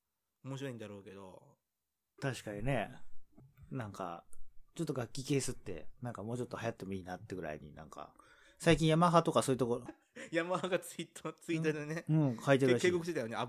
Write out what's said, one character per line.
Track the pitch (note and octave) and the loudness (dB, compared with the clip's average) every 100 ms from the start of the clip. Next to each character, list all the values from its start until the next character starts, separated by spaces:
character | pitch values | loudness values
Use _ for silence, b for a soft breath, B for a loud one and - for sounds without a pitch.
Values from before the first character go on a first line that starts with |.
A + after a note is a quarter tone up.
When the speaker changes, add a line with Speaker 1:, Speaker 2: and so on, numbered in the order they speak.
| _ _ _ _ | _ _ _ _
Speaker 1:
面 | C3 C3+ | -12 -8
白 | C3+ | -8
い | |
ん | A#2+ | -8
だ | G#2 | -10
ろ | G2+ | -12
う | |
け | G2 | -14
ど。 | F#2+ F#2+ F2+ - _ _ _ _ _ _ _ | -16 -16 -18 -20 _ _ _ _ _ _ _
Speaker 2:
確 | C#3 A#2+ | -4 -4
か | - | -6
に | G#2 | -4
ね。 | A#2+ C3 G2 - - - - - - - - | -2 0 -2 -6 -6 -6 -6 -14 -20 -20 -10
な | C3+ G#2+ | -8 -8
ん | |
か、 | F#2+ F#2 E2+ - - - - - | -6 -8 -8 -10 -6 -6 -8 -16
ち | - | -8
ょ | |
っ | E3 | -4
と | |
楽 | B2+ A#2+ | -4 -4
器 | - | -6
ケ | B2+ C#3+ | 0 0
ー | |
ス | - | 0
っ | |
て、 | - - E2 - - | -4 -8 -8 -8 -8
な | A#2+ | -8
ん | |
か | G#2+ | -6
も | G#2 | -6
う | A#2+ | -4
ち | |
ょ | |
っ | A#2+ | -4
と | - | -4
流 | A2+ | -4
行 | |
っ | A2 | -4
て | |
も | F#2 | -6
い | F#2+ | -6
い | |
な | F2+ F2+ | -6 -10
っ | |
て | A2 | -8
ぐ | F#2 | -8
ら | E2 | -6
い | D2+ | -8
に、 | D2 | -10
な | D2 | -16
ん | D#2 | -16
か、 | - D2+ - B B B B | -14 -14 -16 B B B B
最 | - D#3 | 4 6
近 | D#3+ | 6
ヤ | D#3 | 6
マ | F3 | 8
ハ | E3 | 8
と | E3 | 6
か | B2 | 4
そ | A#2 | 4
う | |
い | B2 | 2
う | |
と | A#2+ | 2
こ | A#2+ | 0
ろ。 | A#2+ - _ | -4 -16 _
Speaker 1:
<laughs> | - - | -16 -4
ヤ | D#3+ | -2
マ | E3+ F3+ | 0 -2
ハ | F#3 | 0
が | F3+ | -2
ツ | F3 - | -2 -8
イ | E3 | -10
ー | - | -8
ト、 | D#3+ | -10
ツ | D#3 - | -10 -4
イ | E3 | 0
ッ | |
タ | D#3 | 0
ー | |
で | D3+ D3 | -2 -4
ね。 | D#3+ - | -6 2
Speaker 2:
う | |
ん。 | D#3 C#3+ | 4 4
う | A2+ | 2
ん、 | |
書 | - | 4
い | C#3 | 6
て | C3 | 8
る | |
ら | B2 | 6
し | |
い。 | F3+ | 4
Speaker 1:
け-、 | |
警 | |
告 | F3 | 2
し | E3+ | 0
て | |
た | D#3 | -2
よ | A2+ | -2
ね。 | A2 | -4